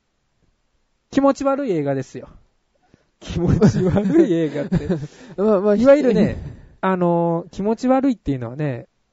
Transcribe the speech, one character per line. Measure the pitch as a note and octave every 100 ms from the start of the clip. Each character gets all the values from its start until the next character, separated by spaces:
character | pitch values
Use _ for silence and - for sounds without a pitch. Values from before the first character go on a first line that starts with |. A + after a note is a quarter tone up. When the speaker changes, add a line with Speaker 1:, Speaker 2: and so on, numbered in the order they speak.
| _ _ _ _ _ _ _ _ _ _ _
Speaker 1:
気 | -
持 | C#4
ち | C4+
悪 | C4+ C4+ C#4
い |
映 | E3+
画 | C#3
で | C3+
す | B2+ C3
よ。 | - - _ _ _ _ _ _ _ _
気 | - E3+
持 | F3 - G#3+
ち | -
悪 | F#3 F#3+ G3+ D#4 C4+
い |
映 | E3 D#3
画 | C#3+
っ | C#3+
て。 | F#3 D3 D#3+ D3
Speaker 2:
<laughs> | - A#3 F3+
ま | G#3+ G3+
あ |
ま | G#3
あ、 | G#3
Speaker 1:
い | B3+
わ |
ゆ | C#4+
る | C4+
ね、 | F#3 B2+ - - - - -
あ | F#3+ F#3
の、 | F3 E3+ E3+ E3 F3+
気 | -
持 | G3+ A3+
ち | B3+
悪 | C4 C4+
い |
っ | A3+
て | -
い | C3
う |
の | A#2
は | C3
ね、 | D3+ A#2+ - _ _